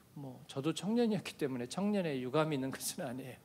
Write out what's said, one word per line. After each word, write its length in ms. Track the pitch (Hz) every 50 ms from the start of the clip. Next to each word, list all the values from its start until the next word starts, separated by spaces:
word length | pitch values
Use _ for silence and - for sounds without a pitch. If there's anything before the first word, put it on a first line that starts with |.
| - - -
뭐 280 | 151 139 131 123 123 139
저도 280 | - - 139 135 160 151
청년이었기 640 | - 170 196 226 240 240 220 214 165 - - - -
때문에 280 | 156 131 131 123 120
청년의 560 | 123 - 180 196 208 208 196 180 160 139 131
유감이 340 | 123 127 123 156 156 156 151
있는 140 | 135 131 135
것은 340 | - - - - - - 170
아니에요. 320 | 127 120 131 139 131 - -